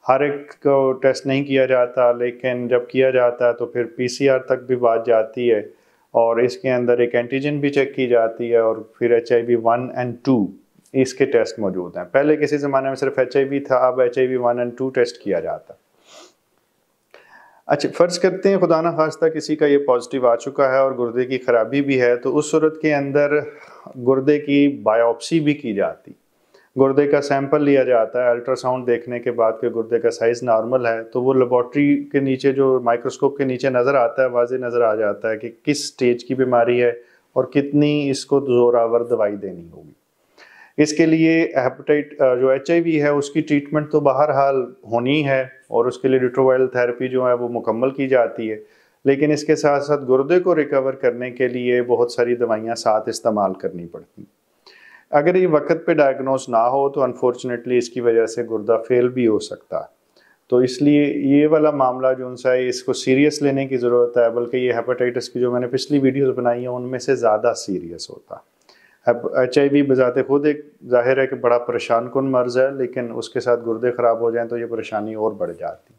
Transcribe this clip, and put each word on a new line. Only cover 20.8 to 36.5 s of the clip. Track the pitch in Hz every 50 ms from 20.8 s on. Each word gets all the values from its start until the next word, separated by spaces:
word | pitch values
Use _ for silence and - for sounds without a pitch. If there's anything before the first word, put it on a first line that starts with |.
| 135
और | 135 127
गुर्दे | 120 123 117 113 123 127
की | 127 135 123
ख़राबी | - - 120 117 110 113 131 143
भी | 143 139 139
है, | 127 123 120 123
तो | 120 - 135 127
उस | 147 147 -
सूरत | - 160 156 156 156 - -
के | 156 147
अंदर | 143 139 139 135 147 147 147 147 147 143 147 - - - - - - - - - 135
गुर्दे | 120 123 135 131 131 139 147 147
की | 147 147 143 143 143 143 139 107 104
बायोप्सी | 110 107 117 117 117 117 - - - 170 165
भी | 147 147 143
की | 147 - 120 104
जाती, | 98 92 85 80 - _ - - _ _ _ _ _ _ _ _ _ _ _ _ 127
गुर्दे | 135 135 135 143 143
का | 143 143 147
सैंपल | 143 143 143 139 139 135 151 151 147
लिया | 143 139 135 127
जाता | 123 127 117 113 - - 123 123
है। | 123
अल्ट्रासाउंड | 120 120 120 - 131 120 - 127 127 127 123
देखने | 123 120 117 120 123 123 120
के | 120 127
बाद | 117 113 113 110 113 -
कि | - 120
गुर्दे | 110 113 113 113 120 113
का | 113 117
साइज़ | 113 - 113 117 120 117 131
नॉर्मल | 123 113 110 113 117 127 131 123
है | 117 113 113 117
तो | - - 127
वो | 123 131 135
लेबॉरेटरी | 135 127 120 123 123 120 120 - 143 143 143 143 143 143 143 -
के | 143
नीचे | 139 135 131 127 131 139 131
जो | 135 139 131 131 127
माइक्रोस्कोप | 123 120 120 120 - 131 123 - - 139 139 143
के | 139
नीचे | 131 127 123 - 139
नज़र | 127 123 123 131 139
आता | 135 120 117 117 - 131
है, | 127
वाज़े | 120 120 120 120 127 127
नज़र | 127 120 117 120 120
आ | 110 107
जाता | 107 110 101 101 101 - 113
है | 110
कि | 110 113 120 - _ _
किस | - 147 143 -
स्टेज | - _ - 135 123 120 120 -
की | - 131
बीमारी | 131 131 123